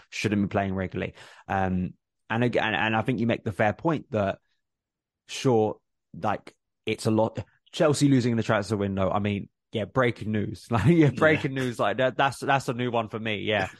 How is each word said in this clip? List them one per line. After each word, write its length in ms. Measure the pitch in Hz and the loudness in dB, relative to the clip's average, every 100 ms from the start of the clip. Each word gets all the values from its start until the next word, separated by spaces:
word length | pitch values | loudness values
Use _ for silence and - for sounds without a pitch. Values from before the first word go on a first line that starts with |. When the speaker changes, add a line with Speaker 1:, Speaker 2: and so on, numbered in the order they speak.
| - | -14
Speaker 1:
shouldn't 320 | - 110 104 | -6 -2 0
be 60 | 98 | 0
playing 260 | 104 98 | 0 -2
regularly. 400 | 95 92 - 92 - - - - | -4 -6 -6 -8 -10 -20 -16 -4
Um, 460 | 98 95 92 90 - _ _ - | -2 0 -2 -4 -8 _ _ -6
and 140 | 110 | 0
again, 300 | 123 - 110 | 0 0 0
and 220 | 87 107 110 | 0 0 0
I 60 | |
think 160 | 110 117 | 0 -2
you 80 | 117 | 0
make 160 | 110 | -2
the 80 | 117 | -4
fair 220 | - 110 | 0 0
point 340 | 101 165 147 - | 0 -2 -4 -4
that, 280 | 110 98 - _ _ _ _ _ _ _ _ - | -2 -2 -4 _ _ _ _ _ _ _ _ -16
sure, 500 | - 135 117 107 - _ _ _ - | -4 2 2 2 -2 _ _ _ -8
like, 360 | 107 98 - - _ _ - | -4 -4 -8 -20 _ _ -6
it's 200 | 107 113 | -4 0
a 60 | |
lot. 320 | 107 113 - - _ _ | 2 0 -4 -12 _ _
Chelsea 380 | - 160 139 143 | 0 2 4 4
losing 220 | 135 120 | 4 4
in 60 | 113 | 0
the 60 | |
transfer 320 | 110 110 104 107 | 2 0 0 -2
window, 320 | 101 98 95 | -2 0 0
I 80 | 104 | 0
mean, 280 | 101 101 - _ _ | -2 -4 -6 _ _
yeah, 140 | 113 101 | -8 -4
breaking 460 | - 120 - 104 | 0 0 -2 -4
news. 360 | 107 104 104 - | -2 -4 -8 -2
<laughs> 40 | |
Like, 160 | 113 107 | 2 4
yeah, 240 | 170 147 | 6 4
breaking 420 | - 156 156 143 | 4 2 2 -2
Speaker 2:
Yeah. 100 | 135 | -4
Speaker 1:
news. 160 | 127 117 | -4 -2
Like 180 | 107 107 | -2 0
that, 200 | 131 117 | 0 2
that's, 220 | 139 - | 0 0
that's 280 | 127 135 - | 0 0 0
a 60 | |
new 180 | 120 123 | -4 -2
one 180 | 117 110 | -2 -2
for 100 | 113 | -6
me. 180 | 113 101 | -6 -4
Yeah, 320 | 101 104 95 | 0 0 -2